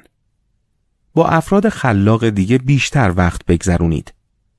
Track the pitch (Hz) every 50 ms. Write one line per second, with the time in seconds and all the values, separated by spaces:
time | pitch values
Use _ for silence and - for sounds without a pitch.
0 | - _ _ _ _ _ _ _ _ _ _ _ _ _ _ _ _ _ _ _
1 | _ _ - 160 165 - - 165 - - 190 202 202 220 - - - 127 107 98
2 | 98 104 113 110 117 113 104 98 92 101 123 131 127 131 143 131 - - - 143
3 | 120 95 87 92 90 87 - - - - 87 82 - 92 85 82 85 85 80 -
4 | - - - _ _ _ _ _ _ _ _